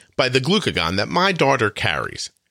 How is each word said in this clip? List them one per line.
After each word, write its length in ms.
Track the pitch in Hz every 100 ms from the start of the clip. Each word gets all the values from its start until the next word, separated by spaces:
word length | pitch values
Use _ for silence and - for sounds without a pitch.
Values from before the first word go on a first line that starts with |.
| - -
by 120 | 127
the 120 | 131
glucagon 540 | 131 202 113 85 82 95
that 100 | 110
my 240 | 180 190
daughter 380 | 165 139 135 104
carries, 600 | - 107 73 50 50 - _ _